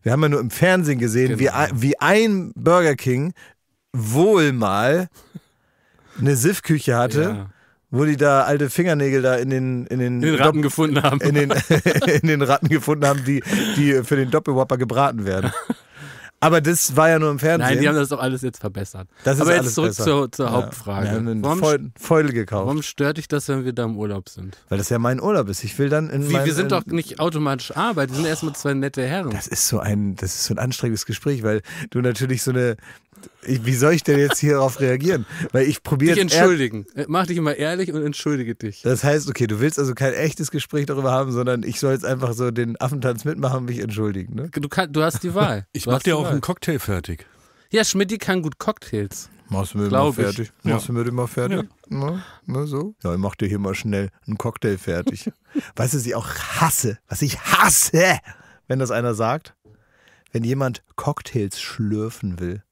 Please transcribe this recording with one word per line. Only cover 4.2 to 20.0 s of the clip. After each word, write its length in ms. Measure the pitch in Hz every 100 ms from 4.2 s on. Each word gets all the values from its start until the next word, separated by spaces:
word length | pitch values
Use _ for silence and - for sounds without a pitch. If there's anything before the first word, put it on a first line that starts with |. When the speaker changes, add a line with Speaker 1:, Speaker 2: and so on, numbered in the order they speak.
| 190 196 147
Speaker 1:
mal 560 | 131 104 98 120 165 185 - _ - _ _ _ _ _ _ _ -
eine 160 | 131 135
Siffküche 600 | 143 196 - 156 - 120
hatte, 240 | 120 135
Speaker 2:
Ja. 280 | 165 104 98 _ _ _ _
Speaker 1:
wo 140 | 127 151
die 120 | 143
da 260 | 143 139
alte 260 | 117 143 143
Fingernägel 520 | - 175 151 139 135
da 140 | 127 120
in 140 | 131
den, 360 | 131 131 123 120
in 120 | 127
den 160 | 123 123
Speaker 2:
In 60 |
den 140 | 147 147
Ratten 220 | 147 151
Speaker 1:
Dopp-, 60 |
Speaker 2:
gefunden 400 | 147 156 156 139
haben. 180 | 139 135
Speaker 1:
in 140 | 143 147
den, 160 | 143
<laughs> 680 | 131 - 151 185 165 180 147
in 60 | 160
den 140 | 151
Ratten 280 | 135 139 165
gefunden 360 | 151 131 151 143
haben, 180 | 139 127
die, 180 | 139 - 202 220 208
die 260 | 147 135
für 120 | 120 143
den 160 | 131
Doppelwhopper 460 | 156 151 131 127 127
gebraten 480 | 123 120 139 120 98
werden. 260 | 95 101 -
Speaker 2:
<laughs> 40 | - - _ - 143 - - _
Speaker 1:
Aber 220 | 160 165
das 340 | 151 170 - 135
war 140 | 160
ja 80 | 160
nur 140 | 156
im 80 | 143
Fernsehen. 280 | 156 165 123
Speaker 2:
Nein, 120 | 131
die 60 | 147
haben 80 | 151
das 140 | 139
doch 100 | 143
alles 240 | 131 127
jetzt 160 | 127 -
verbessert. 480 | 104 98 95 95 92 _
Speaker 1:
Das 140 | - 139
ist 40 |
Speaker 2:
Aber 100 | 160
jetzt 80 | 175
Speaker 1:
alles 120 | 127
Speaker 2:
zurück 160 | 113 113
Speaker 1:
besser. 140 | 104